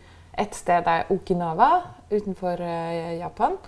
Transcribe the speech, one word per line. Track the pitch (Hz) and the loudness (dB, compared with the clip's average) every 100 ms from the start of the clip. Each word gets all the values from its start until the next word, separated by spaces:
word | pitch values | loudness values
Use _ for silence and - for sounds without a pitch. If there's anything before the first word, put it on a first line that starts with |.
| - - - - | -12 -20 -10 -6
Et | 196 | -4
sted | - - 175 165 | -4 2 2 4
er | 165 - | 2 2
Okinawa | 190 - 175 170 165 254 359 359 - - | -2 0 0 0 4 6 4 0 -12 -4
utenfor, | 208 208 185 180 175 | -2 -2 -4 -2 -2
eh, | 170 170 165 170 170 170 | -4 -4 -4 -4 -4 -6
Japan. | 170 - 254 381 | -8 -2 0 -2